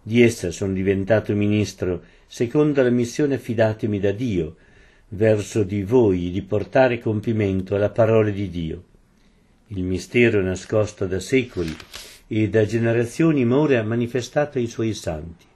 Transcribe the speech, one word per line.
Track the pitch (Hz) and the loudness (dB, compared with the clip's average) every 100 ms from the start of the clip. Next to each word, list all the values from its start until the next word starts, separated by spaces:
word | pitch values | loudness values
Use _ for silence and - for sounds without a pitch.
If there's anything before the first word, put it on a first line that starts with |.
Di | 110 117 | 0 4
essa | 117 - 90 | 4 4 -8
sono | 85 98 | -4 -4
diventato | 95 95 98 95 110 104 | 0 0 0 2 0 2
ministro | 104 104 104 101 - 90 87 - _ | 0 2 2 0 -4 -4 -4 -8 _
secondo | _ - 117 147 151 139 | _ -6 0 2 2 2
la | 123 | 2
missione | 123 120 - 147 | 2 0 -2 -2
affidatemi | 131 - 110 110 107 113 101 | -2 -4 0 0 0 -4 0
da | 98 | -2
Dio | 101 127 92 78 - _ _ - _ _ | -2 -2 -2 -4 -8 _ _ -20 _ _
verso | 92 110 107 98 113 | 0 2 2 0 -2
di | 95 104 | -2 -2
voi | 98 127 110 92 90 | 2 4 4 2 -2
di | 92 | -6
portare | 95 104 95 131 131 120 | -4 -4 0 2 2 0
compimento | 117 107 104 110 101 95 95 | -2 -2 -2 0 0 0 -2
alla | 101 104 | 0 0
parola | 101 107 113 107 | 2 4 4 2
di | 98 98 | -2 -6
Dio. | 85 80 - - _ _ _ _ _ _ _ _ | -6 -6 -8 -14 _ _ _ _ _ _ _ _
Il | 98 | -6
mistero | 92 92 - 123 120 104 | -4 -4 -2 4 4 4
nascosto | 92 92 - 110 104 - | 0 -4 -2 -2 -2 -4
da | 95 92 | -6 -4
secoli | - 131 117 92 82 80 - - - - _ | 0 0 0 -6 -6 -8 -16 -18 -20 -20 _
e | 110 107 | -2 2
da | 110 | 2
generazioni, | 101 113 117 117 117 - 165 147 | 2 0 0 0 -2 0 2 4
ma | 117 131 | 2 2
ora | 151 123 | 2 0
manifestato | 107 117 120 127 120 147 147 131 | 0 -2 -2 -4 -4 -4 -2 -4
ai | 117 | -4
suoi | - 113 | -4 -4
santi. | 101 - 78 80 82 _ | -4 -6 -8 -10 -18 _